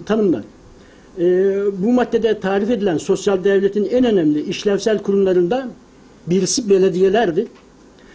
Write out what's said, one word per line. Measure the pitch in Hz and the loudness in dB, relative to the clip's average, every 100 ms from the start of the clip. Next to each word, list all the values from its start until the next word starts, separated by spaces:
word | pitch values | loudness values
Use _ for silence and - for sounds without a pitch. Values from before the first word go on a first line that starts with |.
| - | -4
tanımlar. | 220 208 127 - - - - - - - 190 | 0 2 0 -4 -18 -20 -20 -20 -20 -18 -2
E, | 175 180 196 196 202 196 | 0 2 2 0 -2 -2
bu | 196 | 0
maddede | 247 233 226 220 214 | 0 0 0 0 -2
tarif | 190 196 208 | -2 -2 0
edilen | 240 196 156 | 0 0 -2
sosyal | - 190 - 196 | -2 -2 0 0
devletin | 190 196 196 208 | 2 2 2 0
en | 196 247 | 0 2
önemli | 247 202 151 151 | 2 2 2 0
işlevsel | 151 170 208 196 - 208 | -2 -4 -2 -2 0 -2
kurumlarında | 208 196 190 180 175 247 254 - - - - - - | 0 0 2 2 0 -2 -6 -14 -20 -20 -20 -18 -4
birisi | 185 185 - 220 | -2 0 -2 2
belediyelerdi. | 190 190 180 190 202 220 160 233 - - - - - - | 2 2 2 2 2 0 -2 -4 -10 -20 -20 -20 -20 -20